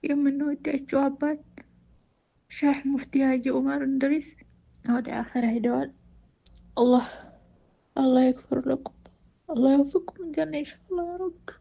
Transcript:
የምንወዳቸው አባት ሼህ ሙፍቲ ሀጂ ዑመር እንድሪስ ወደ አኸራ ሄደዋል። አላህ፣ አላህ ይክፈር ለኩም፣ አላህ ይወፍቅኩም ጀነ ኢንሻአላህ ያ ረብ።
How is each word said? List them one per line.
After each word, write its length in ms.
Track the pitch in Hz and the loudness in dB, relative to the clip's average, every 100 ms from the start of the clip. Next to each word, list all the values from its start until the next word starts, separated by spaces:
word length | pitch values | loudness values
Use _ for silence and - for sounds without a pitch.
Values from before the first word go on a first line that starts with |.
የምንወዳቸው 960 | - 285 285 277 294 294 302 277 277 269 | -2 0 0 0 -4 -4 -4 -6 -2 0
አባት 420 | 277 277 294 302 - - - _ _ _ _ _ _ _ _ | 0 -2 -4 -4 -10 -20 -20 _ _ _ _ _ _ _ _
ሼህ 280 | - 294 277 | -2 0 0
ሙፍቲ 380 | 277 277 - 269 | 0 -4 -2 0
ሀጂ 220 | 269 262 262 | 2 2 0
ዑመር 300 | 254 269 277 | 0 0 -2
እንድሪስ 460 | 269 269 277 302 294 - _ _ _ _ | -2 0 0 0 -4 -18 _ _ _ _
ወደ 240 | - 240 240 | -2 -2 0
አኸራ 300 | - 233 254 233 | -6 -4 -2 0
ሄደዋል። 420 | 233 233 247 277 - _ - _ _ - - - - | 0 0 0 -4 -8 _ -20 _ _ -20 -20 -14 2
አላህ፣ 300 | 247 247 - - - - _ _ _ _ _ - | 4 4 2 -12 -20 -20 _ _ _ _ _ 0
አላህ 260 | 269 254 | 4 6
ይክፈር 380 | 254 254 - 262 | 4 2 -4 -4
ለኩም፣ 320 | 262 269 269 - - _ _ _ _ | -2 -4 -4 -18 -20 _ _ _ _
አላህ 240 | 294 254 | 0 4
ይወፍቅኩም 560 | 277 285 381 370 - 349 | 4 4 0 -4 -14 -10
ጀነ 220 | 302 311 302 | -4 -4 -4
ኢንሻአላህ 500 | 294 - _ 370 339 | -8 -14 _ -6 -6
ያ 100 | 349 | -6
ረብ። 220 | 370 339 - - | -8 -10 -20 -20